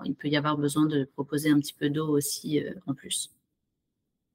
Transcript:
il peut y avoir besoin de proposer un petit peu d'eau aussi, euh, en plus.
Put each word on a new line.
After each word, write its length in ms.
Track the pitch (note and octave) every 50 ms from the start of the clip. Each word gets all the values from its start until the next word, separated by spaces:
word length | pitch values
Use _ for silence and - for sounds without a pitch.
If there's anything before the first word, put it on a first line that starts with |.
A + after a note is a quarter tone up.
| -
il 80 | - C#3
peut 140 | - - D3
y 100 | D3+ D3
avoir 180 | C#3+ D3+ D3+
besoin 300 | D3 C#3+ C#3+ C#3+ D#3 D#3
de 180 | D#3 D3+ C#3+ C3+
proposer 460 | C3+ _ - C3+ - D#3 C#3+ D#3 D3+
un 100 | D3+ D3
petit 140 | C#3+ - -
peu 160 | - D3+ D3
d'eau 180 | D3 D#3 D#3 D#3
aussi, 520 | D3 C#3+ C#3+ - - - - D#3 D3+ C#3+
euh, 120 | - - - - -
en 80 | - C#3
plus. 360 | - - - - - - - _ _ _ _ _ _ _ _ _ _ _ _ _ _ _ _ _ _ _ _